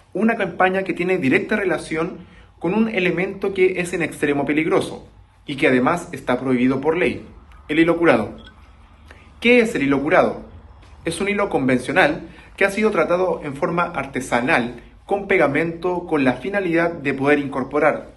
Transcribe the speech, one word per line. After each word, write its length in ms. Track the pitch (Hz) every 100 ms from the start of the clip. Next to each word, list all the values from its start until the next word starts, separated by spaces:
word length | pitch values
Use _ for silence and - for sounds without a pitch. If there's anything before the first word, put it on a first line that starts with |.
| _
una 240 | 175 226 214
campaña 480 | 185 175 185 190
que 80 | 185
tiene 280 | - 180 180
directa 360 | 131 196 180 214
relación 640 | 190 156 - 160 175 - - - - -
con 140 | 165
un 160 | 214 226
elemento 640 | 196 180 160 196 196 196
que 260 | 180 185 180
es 140 | 175
en 80 | 180
extremo 440 | 147 - 147 143 135
peligroso 600 | 151 160 180 - - - - - _ -
y 100 | 135
que 120 | 151
además 420 | 127 135 175 -
está 260 | - - 123
prohibido 440 | 131 123 127 -
por 160 | 151 165
ley, 280 | 143 98 - - - - -
el 100 | 160
hilo 180 | 165 170
curado. 380 | 165 117 104 - - - - - - - - - - -
¿Qué 220 | 233 247
es 120 | 220
el 100 | -
hilo 180 | 139 135
curado? 400 | 151 180 117 - - - - - - - 170
Es 160 | -
un 80 | 202
hilo 180 | 208 202
convencional 760 | 156 131 123 - 170 151 - - - - -
que 80 | 196
ha 40 |
sido 220 | 196 214
tratado 480 | - 165 175 185 - 147
en 100 | 135
forma 280 | 175 170
artesanal 960 | 175 - 131 - - 120 131 147 117 - - - -
con 240 | 202 196
pegamento 760 | 185 143 143 170 165 180 180 175
con 180 | 156 131
la 80 |
finalidad 580 | 120 190 202 185 165 170
de 220 | 165 139
poder 260 | 131 139 147
incorporar 680 | 139 135 123 147 151 120 -